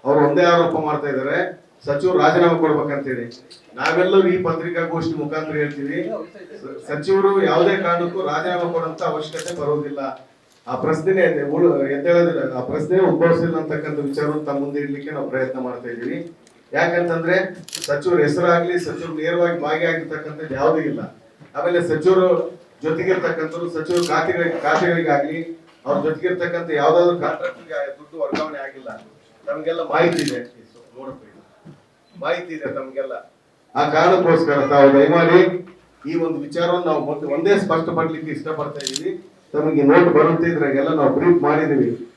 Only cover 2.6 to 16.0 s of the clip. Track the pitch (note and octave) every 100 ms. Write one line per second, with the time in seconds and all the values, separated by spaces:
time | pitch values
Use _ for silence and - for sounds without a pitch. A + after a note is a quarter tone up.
2.6 | D#3 D3+ C#3+ C#3 C3+ B2 A#2 - - -
3.6 | _ - - E3 F#3 G3 F3+ - E3 D#3+
4.6 | E3+ E3+ E3 E3 D3+ D3+ D3+ D#3 D#3 D3
5.6 | D3 C#3+ C#3 D#3 A2 A#2+ - - - -
6.6 | - - - D3+ F#3 F#3+ G3 G3 E3+ D#3+
7.6 | F3+ G3 F3 F3 F3 F#3+ F3+ D#3 F3+ F3+
8.6 | E3+ E3 E3 D#3 E3 D3+ D#3 D#3+ - E3+
9.6 | C#3+ D3 C#3 C#3+ C3+ - - _ _ _
10.6 | - C3 D#3 D#3+ F#3+ F#3+ E3 D3 C#3+ D#3
11.6 | F3 C#3+ C#3 - F3 E3+ D#3+ C#3 C3 B2+
12.6 | - D3+ - F#3 F3+ D#3 E3 E3 E3+ D#3+
13.6 | D3+ D3+ D3 D3 C#3 C#3+ D3 D3+ D3+ C#3
14.6 | C#3 C#3+ C#3 C#3 C#3+ D3 C3 C3 C3 C3
15.6 | B2 B2 A#2+ A#2